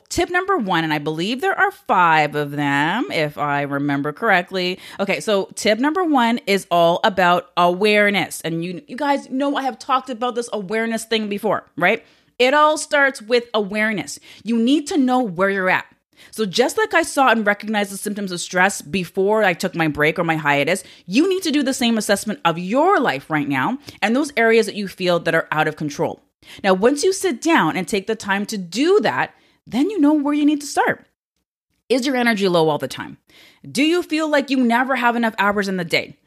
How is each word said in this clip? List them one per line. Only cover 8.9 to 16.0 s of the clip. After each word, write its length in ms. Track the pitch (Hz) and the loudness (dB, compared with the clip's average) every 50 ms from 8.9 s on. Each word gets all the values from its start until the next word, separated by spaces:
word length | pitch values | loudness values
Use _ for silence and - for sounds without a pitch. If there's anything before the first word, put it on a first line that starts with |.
| 262 | -8
guys 340 | 240 302 285 285 277 - - | -4 0 0 0 0 -2 -4
know 240 | 254 262 285 277 285 | -4 -2 -2 -2 -2
I 80 | 302 269 | -2 -2
have 160 | 262 233 - | -4 -6 -6
talked 320 | - - 269 262 269 - | -4 -2 -2 -2 -2 -4
about 240 | 262 208 247 247 226 | -8 -6 -4 -4 -4
this 160 | 240 233 233 - | -4 -6 -6 -6
awareness 520 | 214 202 175 214 220 226 226 226 220 - | -8 -6 -4 -4 -2 -2 -2 -4 -6 -4
thing 240 | - 226 220 214 208 | -2 -2 -2 -2 -2
before, 420 | 202 202 - 208 170 - - _ - | -6 -4 -2 -2 -2 -2 -4 _ -6
right? 280 | - 170 180 220 220 - _ _ _ _ _ _ - | 0 0 0 0 0 -4 _ _ _ _ _ _ 2
It 120 | 240 254 277 | 2 4 6
all 240 | 294 302 302 311 | 6 6 4 4
starts 460 | 302 302 - 294 294 277 269 262 - 214 | 0 -4 0 2 2 2 2 0 -2 -4
with 220 | 208 247 240 240 - - | 0 0 0 0 0 -4
awareness. 640 | 220 208 190 208 214 214 220 220 185 - 143 - - _ - - - - | -4 -2 -2 -2 -2 -2 0 -2 -4 -6 -8 -12 -18 _ -20 -20 -14 -6
You 160 | 196 233 233 | -2 0 2
need 300 | 226 240 277 330 294 - | 2 4 2 2 2 0
to 100 | 392 320 | 0 2
know 220 | 262 254 254 254 | 2 2 2 2
where 300 | 254 214 170 160 190 196 | 0 -2 -2 0 0 0
you're 200 | 196 196 185 185 | 0 0 0 0
at. 160 | 175 131 - - _ _ | 0 0 -2 -4 _ _